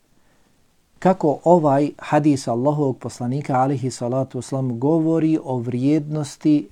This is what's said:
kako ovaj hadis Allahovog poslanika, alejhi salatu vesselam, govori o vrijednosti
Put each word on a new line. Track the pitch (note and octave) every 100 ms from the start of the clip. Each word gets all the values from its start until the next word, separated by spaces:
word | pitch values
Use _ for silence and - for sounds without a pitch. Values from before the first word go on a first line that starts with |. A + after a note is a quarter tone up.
| _ _ _ _ _ _ _ _ _ -
kako | F3+ F#3+ D#3 -
ovaj | E3 F3 D3+ C#3 D3 -
hadis | - D3+ D3+ C3+ -
Allahovog | A#2 C#3 D3+ C#3 -
poslanika, | A#2+ - B2 C#3 C#3+ B2+
alejhi | C3+ C3+ B2+
salatu | - A#2+ C3 C3 B2+
vesselam, | - C3+ C3 A#2
govori | C#3 E3 D#3+ E3 D#3+ D#3
o | C3+ B2+
vrijednosti | A#2+ B2 C3+ D#3 D3+ D3+ C#3+ - D3+ D3 -